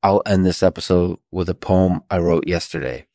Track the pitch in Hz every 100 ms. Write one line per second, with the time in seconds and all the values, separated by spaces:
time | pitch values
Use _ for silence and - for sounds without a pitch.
0 | 98 101 - 98 92 87 92 - - 92
1 | 87 85 _ 90 90 87 - 92 92 87
2 | _ 92 85 85 - 85 - 82 65 60
3 | -